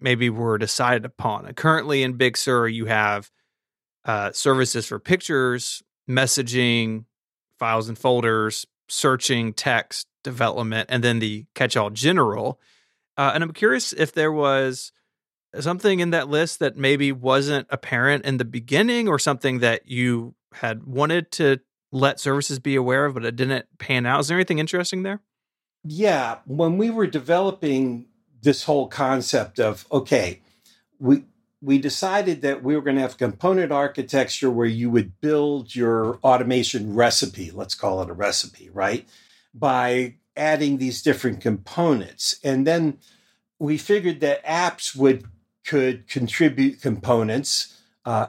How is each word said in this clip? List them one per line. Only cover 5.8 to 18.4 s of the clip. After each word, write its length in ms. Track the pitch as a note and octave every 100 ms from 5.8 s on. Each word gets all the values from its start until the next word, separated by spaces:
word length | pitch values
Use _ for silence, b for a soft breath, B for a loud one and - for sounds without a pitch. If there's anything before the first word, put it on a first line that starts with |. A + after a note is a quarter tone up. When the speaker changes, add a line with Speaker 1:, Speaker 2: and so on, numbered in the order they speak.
| - _ -
Speaker 1:
messaging, 960 | C3 C3 - B2 B2 B2 A#2 A2+ A2 A2+ _ _ _ _ -
files 280 | A2+ A2+ A2
and 100 | A2+
folders, 680 | C3 B2 A#2 A2 G#2+ - - _ -
searching, 640 | - C#3+ B2+ - B2 A2+
text, 540 | G#2 - A#2 - - - _
development, 640 | - B2 A#2+ G#2 A2+ A2 -
and 120 | B2+
then 160 | A#2+ A#2
the 260 | A2+ G#2 - -
catch-all 360 | B2+ B2 G#2
general. 680 | G#2+ C3+ F3+ A#2+ G#2+ A#2 - _ _ _ _ _ -
Uh, 160 | C#3
and 100 | D3+
I'm 100 | E3
curious 400 | D#3 G#3+ B3+ -
if 180 | - D#3
there 200 | - D#3
was 600 | D#3 C#3+ C3+ C3+ B2+ - _ _ _ _ _ _ -
something 400 | C#3 F3+ G#3 F#3
in 100 | F3
that 200 | E3 C#3
list 300 | D3 D#3+ -
that 160 | C#3+ B2+
maybe 360 | C3+ C#3 C#3+
wasn't 560 | C3 B2+ C3 C#3 C#3+ B2
apparent 560 | C3 - A#2+ C3 C#3+ C#3
in 120 |
the 80 | C3